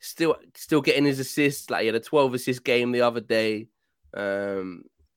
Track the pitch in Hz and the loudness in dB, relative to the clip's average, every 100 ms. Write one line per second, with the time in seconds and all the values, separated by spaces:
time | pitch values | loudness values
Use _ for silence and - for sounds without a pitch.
0 | - - 165 - - - - 151 143 139 | -16 -2 0 0 -6 -20 0 2 4 4
1 | 143 135 131 - 143 135 - 95 110 113 | 2 0 -4 2 2 0 -6 -2 0 -2
2 | - 156 135 123 - 123 - 120 120 120 | 0 2 2 0 -4 -4 0 2 2 2
3 | 120 117 107 113 110 107 117 _ _ _ | 2 0 -2 0 0 -2 -8 _ _ _
4 | _ 98 101 98 101 98 95 87 - _ | _ -8 -4 -4 -4 -6 -8 -12 -18 _
5 | _ | _